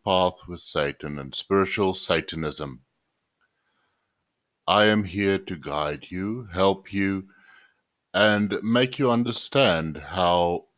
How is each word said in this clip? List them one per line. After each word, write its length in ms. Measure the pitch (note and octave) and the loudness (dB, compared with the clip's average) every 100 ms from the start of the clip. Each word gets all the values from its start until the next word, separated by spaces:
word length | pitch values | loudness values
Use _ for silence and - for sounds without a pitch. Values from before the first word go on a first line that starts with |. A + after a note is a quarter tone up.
path 460 | G#2 F#2 F2+ - E2+ | 0 2 2 -2 -14
with 120 | F2 | -12
Satan 580 | - D#2+ C#2+ - D2+ D2 | -6 -2 -2 -4 -10 -10
and 160 | C#2 | -10
spiritual 580 | - - G2 F#2+ - F#2+ | -10 0 0 2 0 0
Satanism. 880 | F2+ - E2+ - D#2+ D#2 D2 D2 B1+ _ _ _ _ _ _ _ _ _ _ _ _ _ _ _ _ _ _ - | 0 0 -2 -2 -6 -6 -6 -10 -12 _ _ _ _ _ _ _ _ _ _ _ _ _ _ _ _ _ _ 0
I 200 | G2 G#2+ | 4 6
am 180 | G#2+ | 4
here 340 | G2 F#2+ G2 F#2+ | 0 -2 0 0
to 180 | - F2 | -4 -10
guide 500 | D2+ D2 D2 D2 - | -6 -4 -4 -6 -10
you, 400 | F2+ G2+ A#2+ G#2+ | -8 -6 -6 -8
help 360 | F2 G2 F#2+ - | 2 2 2 -4
you, 380 | G2 G2 F#2+ F#2+ _ _ - _ _ _ _ _ | -2 -2 -2 -6 _ _ -20 _ _ _ _ _
and 480 | F#2 G#2+ G#2 G#2 G2+ | 2 4 4 0 -2
make 360 | A2 A#2+ C3 B2+ | 0 2 2 0
you 120 | C3 | 2
understand 880 | A#2 A#2+ A2+ - C#3 B2 E2 D#2+ D2+ | 2 0 -4 -2 2 4 2 -2 -8
how 680 | - F#2 F2+ F2+ F2 E2+ - | -6 0 4 4 2 0 -6